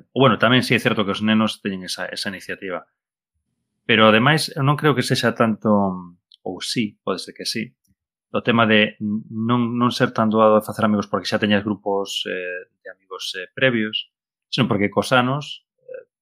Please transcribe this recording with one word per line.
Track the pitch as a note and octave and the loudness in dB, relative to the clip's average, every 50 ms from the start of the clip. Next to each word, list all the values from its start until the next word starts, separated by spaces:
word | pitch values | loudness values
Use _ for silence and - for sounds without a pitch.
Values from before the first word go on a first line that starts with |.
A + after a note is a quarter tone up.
| - _ _ | -16 _ _
ou | B2 C#3 | 4 4
bueno, | B2 G2+ - | 4 4 4
tamén | G#2+ A2+ B2+ B2+ A#2 | 4 4 4 2 4
si | - B2+ | 2 0
é | G#2+ | 0
certo | - B2 A2 A2+ G2+ | 2 0 -2 0 -2
que | G2 | -2
os | F#2+ - | -2 -2
nenos | G#2+ G#2+ A2 A2 A2 G#2+ - - | 0 2 2 2 2 0 -4 -6
teñen | - G#2 F#2+ F#2 F#2 F2 | -8 -8 -8 -8 -10 -10
esa, | - - F2+ | -10 -10 -10
esa | - - - - G#2 | -10 -10 -10 -10 -10
iniciativa. | F#2+ F2+ - - F#2 - G2 F#2+ F2+ D#2+ - _ _ _ _ _ _ _ _ _ _ _ _ _ _ _ _ _ _ _ _ | -10 -12 -12 -14 -12 -12 -8 -8 -8 -10 -10 _ _ _ _ _ _ _ _ _ _ _ _ _ _ _ _ _ _ _ _
Pero, | - A#2 A2 A2 | 2 4 6 6
ademais, | A2 G#2+ A2 B2 C#3+ D#3 D#3 - - - | 6 6 6 4 4 2 2 -2 -4 -4
eu | C#3+ C3+ | 0 0
non | C#3 D3 C#3 | 0 2 2
creo | D3+ D#3 B2 | 2 2 2
que | A#2+ A#2+ | 2 0
sexa | - C3 - - A#2 A2 | 0 0 0 0 -2 2
tanto, | - A#2+ A2 G#2 - - A2 G#2 G2+ G2+ F#2+ F#2 F#2 F2+ F2 F2 _ _ _ - _ | 2 2 0 0 0 0 2 2 2 2 0 -4 -6 -10 -16 -20 _ _ _ -20 _
ou | _ F#2 F2+ E2+ - | _ -12 -12 -10 -10
sí, | - - B2+ A2 G#2 - _ _ | -6 -4 -4 -4 -6 -8 _ _
pode | G2 F#2+ F2 | -6 -6 -6
ser | - F#2 - | -8 -14 -16
que | - F2+ | -12 -10
sí, | - - A2+ A2 - _ _ _ _ _ _ _ _ _ _ _ _ - | -8 -6 -8 -8 -10 _ _ _ _ _ _ _ _ _ _ _ _ -6
o | G#2+ - | -2 0
tema | C3 A2+ A#2 A2+ | 2 2 4 4
de | G#2+ A2 G#2+ G#2+ G#2+ - _ | 4 6 4 4 2 -2 _
n-, | G#2+ G#2 G#2 A2 - - | -6 -6 -4 -6 -8 -10
non, | A#2 A2 A2+ A#2 B2 B2 A#2+ A2+ A#2+ A#2+ | -8 -6 -2 0 0 0 0 -2 -2 -2
non | B2 A#2+ A2+ | -2 -2 0
ser | - B2+ A#2 | 0 -2 0
tan | - A#2 A2+ A2 G#2+ | 0 0 0 2 4
doado | A2+ A2 G#2+ G#2+ G#2+ | 4 6 6 6 4
a | - | 2
facer | - - - A2 | -2 -4 -2 0
amigos | G#2+ G#2+ G2+ G2+ | 0 2 0 0
porque | - - G2 - - | -2 -6 -6 -4 -4
xa | A2+ G#2 | -4 -2
teñas | A2 G#2 G#2 G2 G2+ | 0 0 0 0 0
grupos, | G#2+ G2+ F#2+ - G#2 G2 G2 G2 - - - - | -2 -6 -4 -4 -4 -4 -4 -4 -6 -8 -8 -6
eh, | G2+ F#2 F#2 F2+ F2+ F2+ F2+ F#2+ - _ _ _ | -6 -8 -8 -8 -8 -10 -12 -14 -18 _ _ _
de | F#2+ | -20
amigos, | - _ _ _ F#2 F#2 - - - | -20 _ _ _ -14 -12 -12 -10 -10
eh, | F#2 F2+ - _ | -12 -14 -12 _
previos, | - C3+ C3 A#2+ A2+ G#2+ G#2+ A2 - - - _ _ _ _ _ _ _ _ | -2 0 0 2 0 -2 -2 -4 -8 -12 -12 _ _ _ _ _ _ _ _
senón | - - A#2+ | -2 0 0
porque | - A2 G2 G2+ G2 | 0 2 0 0 0
cos | - G#2 G2 - C3+ | 0 -2 0 2 2
anos, | B2 B2 B2+ C#3 D3 C#3+ - - - _ _ _ _ _ | 2 2 2 -2 -4 -8 -10 -16 -18 _ _ _ _ _
eh, | - - - - _ _ _ | -18 -18 -18 -18 _ _ _